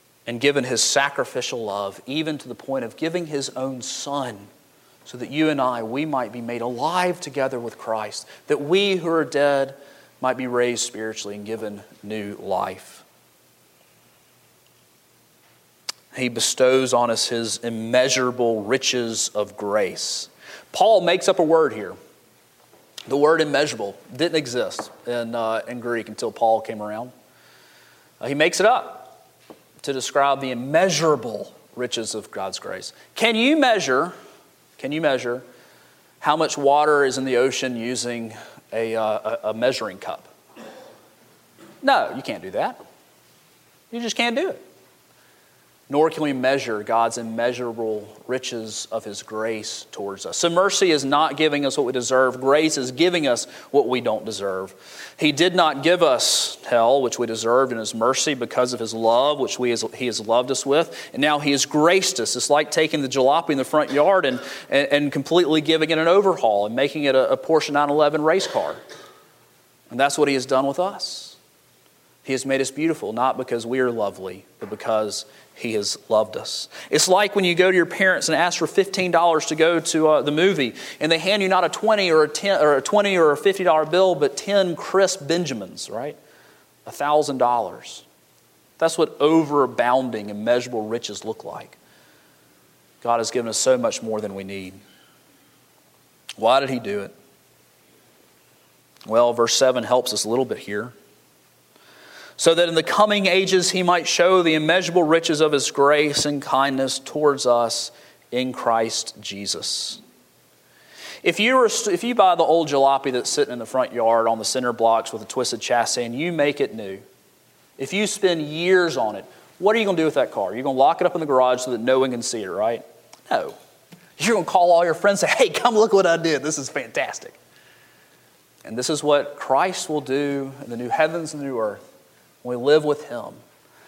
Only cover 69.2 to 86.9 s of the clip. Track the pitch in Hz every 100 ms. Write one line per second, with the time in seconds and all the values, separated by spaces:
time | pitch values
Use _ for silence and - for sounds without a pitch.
69.2 | _ _ _ _ _ _ _ 120 139 143
70.2 | 143 135 127 131 139 139 185 202 - -
71.2 | - - _ _ _ _ _ _ _ _
72.2 | - 131 135 135 131 - 160 165 101 113
73.2 | 131 127 127 120 117 131 127 117 101 92
74.2 | 95 92 - _ 104 107 120 110 107 -
75.2 | - - _ - 120 110 101 - - 110
76.2 | 107 - - - - - - - 180 185
77.2 | 208 202 185 170 185 185 175 - 190 175
78.2 | - 151 170 - 160 - 190 190 180 170
79.2 | 175 156 - 151 160 170 156 160 156 151
80.2 | 131 151 185 165 123 - - - 156 165
81.2 | 170 208 190 185 175 - 214 214 185 160
82.2 | 151 - 196 185 151 139 - 208 202 185
83.2 | 156 143 196 190 180 156 151 175 190 160
84.2 | 143 - - 202 185 160 - 185 190 -
85.2 | 143 170 165 120 95 - - 110 127 -
86.2 | _ - - _ _ _ -